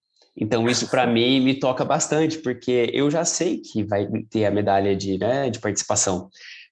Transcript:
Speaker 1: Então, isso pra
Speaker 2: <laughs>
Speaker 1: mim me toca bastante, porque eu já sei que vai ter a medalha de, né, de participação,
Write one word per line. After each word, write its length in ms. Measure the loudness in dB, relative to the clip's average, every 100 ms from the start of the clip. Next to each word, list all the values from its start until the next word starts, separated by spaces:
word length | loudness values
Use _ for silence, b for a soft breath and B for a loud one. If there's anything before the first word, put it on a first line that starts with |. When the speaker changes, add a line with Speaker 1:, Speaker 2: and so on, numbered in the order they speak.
| _ b b -6
Speaker 1:
Então, 320 | -2 0 2
isso 200 | 0 0
pra 180 | 0 2
Speaker 2:
<laughs> 0 |
Speaker 1:
mim 340 | 4 4 4
me 180 | 2 2
toca 260 | 0 0
bastante, 540 | 0 0 0 0 0 0
porque 520 | -4 -4 0 2 2
eu 180 | 0 0
já 140 | 0
sei 340 | -2 -2 -2 -2
que 220 | -4 -6
vai 220 | -2 -2 -2 -4 -4
ter 140 | 0
a 60 | 2
medalha 440 | 2 2 2 2
de, 240 | 0 -2 -2
né, 320 | 0 0 -2
de 80 | -2
participação, 720 | -4 -4 -2 0 0 -2 -6 B B B B